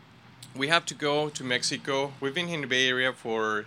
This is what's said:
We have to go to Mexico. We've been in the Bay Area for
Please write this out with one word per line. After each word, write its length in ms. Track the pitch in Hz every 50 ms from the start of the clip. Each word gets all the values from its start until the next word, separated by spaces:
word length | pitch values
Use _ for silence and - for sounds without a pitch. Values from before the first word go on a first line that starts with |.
| - - - - - - - - - - -
We 140 | 131 139 147
have 160 | 165 170 170
to 100 | - -
go 340 | - 147 147 147 147 151 151
to 140 | 147 - 131
Mexico. 680 | 127 123 123 - - 147 120 - 143 139 135 139 139 135 -
We've 140 | 139 139 135
been 160 | 180 175 175
in 120 | 170 151
the 60 | 139
Bay 200 | 123 127 127 131 127
Area 240 | 127 127 127 131 120
for 520 | - - 117 113 113 110 107 107 107 110